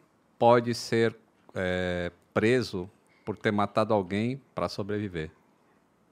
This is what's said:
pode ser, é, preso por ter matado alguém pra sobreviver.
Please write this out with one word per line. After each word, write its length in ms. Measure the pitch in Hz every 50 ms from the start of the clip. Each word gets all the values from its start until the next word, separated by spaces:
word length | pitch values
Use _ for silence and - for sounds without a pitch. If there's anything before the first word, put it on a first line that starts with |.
| _ _ _ _ _ _ _
pode 380 | - 120 117 120 123 117 120 117
ser, 420 | - - - 120 113 117 113 110 - _ _ _ _ _ _ -
é, 560 | 107 92 90 90 90 90 90 87 87 87 87 - _ _ _ -
preso 560 | 101 104 113 127 127 110 - - 92 87 98 - _ _ _ _ _ _
por 120 | - 101
ter 160 | - - 117 104
matado 420 | 104 101 101 - 110 110 107 110
alguém 480 | 104 92 85 98 101 113 120 131 135 - _ -
pra 160 | - 87 87
sobreviver. 600 | - - 101 98 104 104 107 101 90 80 78 82 - _ _ _ _ _ _ _ _ _ _ _ _ _ _ _